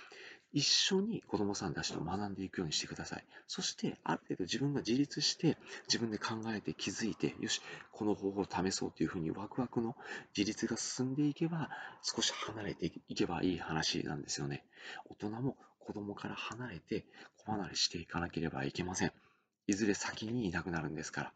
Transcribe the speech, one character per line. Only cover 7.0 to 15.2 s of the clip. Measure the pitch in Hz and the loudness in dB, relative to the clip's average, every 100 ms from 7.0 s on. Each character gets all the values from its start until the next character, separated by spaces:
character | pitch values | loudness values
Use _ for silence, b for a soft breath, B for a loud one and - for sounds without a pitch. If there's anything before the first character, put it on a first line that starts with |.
| 110 | -2
い | |
て、 | 80 69 - | 2 0 2
よ | - | -2
し、 | - B B B | -2 B B B
こ | - 107 | 0 2
の | 98 | 2
方 | 98 | 2
法 | 98 | 2
を | 90 | 0
試 | 92 92 | 2 2
そ | - - | 2 -2
う | |
と | - | 2
い | 80 | 0
う | |
ふ | 92 | 2
う | |
に | 80 | 0
ワ | - 107 | -2 -2
ク | - | -2
ワ | 120 | 0
ク | 123 | 0
の | 113 - B B B - | 0 -2 B B B 0
自 | 104 | 0
立 | 107 117 | 2 0
が | 113 | 0
進 | - - 127 | -2 -2 0
ん | 135 | 4
で | 147 | 2
い | 143 | 4
け | 165 | 0
ば、 | 165 131 B B B | 0 -4 B B B
少 | - - | -4 0
し | - | 0
離 | - - 110 | 0 -4 -4
れ | 101 | -4
て | - 87 - - | -2 -2 -2 -4
い | - | 0
け | 95 | 2
ば | 85 | 4
い | 90 85 | 2 2
い | |
話 | - 80 - - | 0 2 2 0
な | - 73 | -2 -4
ん | |
で | - | -4
す | - | -4
よ | 71 | -2
ね。 | 71 - B B B - | -4 -8 B B B -14
大 | |
人 | - | -6